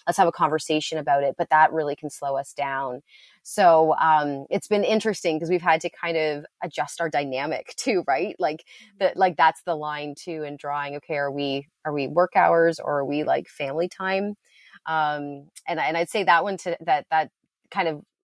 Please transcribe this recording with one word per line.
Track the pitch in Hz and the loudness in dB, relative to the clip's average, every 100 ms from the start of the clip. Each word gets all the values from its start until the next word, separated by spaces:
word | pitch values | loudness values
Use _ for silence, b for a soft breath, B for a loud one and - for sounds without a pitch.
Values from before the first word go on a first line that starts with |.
| - | -4
"Let's | 175 | 2
have | 175 | 2
a | |
conversation | - 160 151 - 156 - 160 | 4 0 0 0 -2 -2 -4
about | 147 143 | 2 2
it." | 139 - | 2 -2
But | 175 | 2
that | 156 156 | 6 6
really | 160 147 147 | 4 -2 -4
can | 151 | -8
slow | - 143 139 | -8 -4 -4
us | 139 | -6
down. | - 139 135 135 127 - b b b | -6 -4 -4 -4 -8 -14 b b b
So, | - - 185 160 160 - | -10 4 8 8 6 4
um, | 160 156 147 139 139 | 4 4 2 -4 -4
it's | 196 - | -6 0
been | 208 | 0
interesting | 202 220 214 190 175 156 | 2 0 0 -2 -2 -2
'cause | 160 | 0
we've | 175 | 0
had | 175 160 | 2 0
to | 170 | 0
kind | - 170 165 | -6 -4 -2
of | 156 147 151 _ | -2 -2 -10 _
adjust | 175 - 147 - | -10 -6 -8 -4
our | 165 | -4
dynamic | 151 143 131 147 135 - | -2 -2 -4 -4 -6 -8
<laughs> | - | -6
too, | - 196 - | -2 -2 0
right? | 139 196 - | -2 -2 -2
Like, | 170 156 - B B _ | -4 -4 -12 B B _
the, | 190 | -2
like, | - 185 170 | 2 0 4
that's | 160 - | 2 2
the | - 156 | -6 -6
line | 151 147 147 | -6 -6 -8
too | 143 - 160 | -10 -10 -8
in | 147 143 | -8 -10
drawing, | 147 143 143 143 | -8 -6 -6 -10
"Okay, | - 147 | -6 -4
are | 143 | -4
we, | 139 143 139 143 _ | -2 -4 -4 -8 _
are | 156 | -6
we | 147 135 | -4 -2
work | 151 180 | 0 2
hours | 196 170 170 165 165 | 4 4 6 4 2
or | - 147 | -4 -2
are | |
we, | 139 147 | -2 -2
like, | 143 139 - | 0 -2 -2
family | - 139 151 180 | -10 -6 -4 -4
time?" | - 190 190 202 208 b b b b - | -4 -4 -2 -4 -8 b b b b -4
Um, | 160 151 147 143 143 147 - - | 0 0 -2 -8 -12 -16 -16 -8
and, | 160 | -4
and | 147 165 | -2 -2
I'd | 170 | -2
say | 220 | 0
that | 185 170 | 4 4
one | 196 190 | 4 -4
to, | 185 170 | -6 -6
that, | 165 151 - | 0 0 2
that | 160 147 _ _ _ _ | -2 -2 _ _ _ _
kind | 196 170 | -2 -2
of | 151 - _ | -2 -12 _